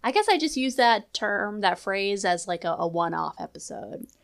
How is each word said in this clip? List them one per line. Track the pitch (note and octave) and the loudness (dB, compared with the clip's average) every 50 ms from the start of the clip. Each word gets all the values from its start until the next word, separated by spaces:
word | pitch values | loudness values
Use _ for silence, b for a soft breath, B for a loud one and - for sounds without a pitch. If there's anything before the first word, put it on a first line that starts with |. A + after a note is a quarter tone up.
| - | 0
I | A#3+ | 2
guess | B3+ G4+ G#4+ - | 2 2 4 4
I | G4 | 4
just | D#4 D#4 D#4 - | 2 2 -2 -2
use | C4 C4 C4 B3 | 0 -2 0 2
that | - B3 A#3 A3+ G#3+ A3 _ - | 4 6 6 4 4 0 _ -8
term, | - G#3+ G#3 G3+ G3+ G3+ G#3 G#3 G#3+ | -4 -2 -2 0 -2 -2 -4 -4 0
that | G3+ F#3 F3+ - | 0 0 0 0
phrase, | - G3+ F#3+ G3 G3 G3 G3+ G3 G3 | -2 -2 -2 0 0 0 0 0 2
as, | F#3+ F3 F3 - | 0 0 0 0
like, | - F3 E3+ - | -4 -4 -2 -2
a, | E3+ E3 | -2 -2
a | E3 E3+ | 0 -2
one-off | E3+ E3 E3+ E3+ E3+ E3 E3 D#3+ D#3 - - | -2 0 0 0 0 0 -2 -2 -4 -4 -8
episode. | D#3+ - _ - - - - G3+ - - - - - - _ _ | -12 -12 _ -16 -14 -12 -10 -10 -10 -10 -12 -12 -14 -14 _ _